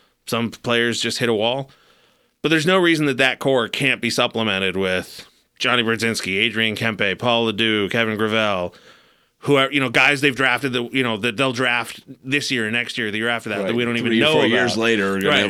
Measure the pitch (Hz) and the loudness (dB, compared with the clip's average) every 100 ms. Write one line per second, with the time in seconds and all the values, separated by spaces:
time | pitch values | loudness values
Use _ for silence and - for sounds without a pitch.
0 | _ _ - 113 117 - 123 120 117 110 | _ _ -6 -2 -2 -4 -2 2 2 0
1 | 117 - 120 110 113 131 135 _ _ _ | -4 -2 0 2 0 -2 -6 _ _ _
2 | _ _ _ _ 151 160 156 190 175 160 | _ _ _ _ 0 2 2 4 4 2
3 | 151 127 131 120 139 131 107 - 139 113 | 2 2 2 2 2 2 0 0 -2 0
4 | 117 120 120 113 110 95 95 92 95 92 | -2 0 0 0 0 0 0 0 0 -2
5 | 90 - - _ _ - 127 123 113 113 | -4 -12 -20 _ _ -4 0 2 2 0
6 | 113 107 95 95 113 107 113 104 113 101 | 0 -2 -2 0 0 0 -2 -2 -2 -2
7 | 101 92 120 117 113 101 113 107 98 120 | -2 -2 0 0 0 0 0 0 0 0
8 | 113 107 110 110 107 95 87 - - - | -2 -2 0 0 0 0 -4 -8 -20 -20
9 | _ _ _ _ - 139 135 143 127 127 | _ _ _ _ 0 2 2 0 0 4
10 | 135 143 147 123 131 120 135 123 120 131 | 4 4 2 2 2 0 0 -2 -2 -2
11 | 123 110 120 107 135 127 127 120 113 - | 0 0 -2 0 -2 0 0 -2 -4 -12
12 | - 135 131 143 139 131 110 117 117 - | -18 -16 -4 -4 -2 -2 -2 -2 -4 -4
13 | 110 107 113 117 110 101 98 117 120 117 | -4 -2 -2 -4 -4 -4 -2 -2 0 -2
14 | 113 113 147 156 131 117 120 104 113 110 | 0 2 4 4 4 2 0 0 2 2
15 | 98 98 98 143 | 2 0 2 2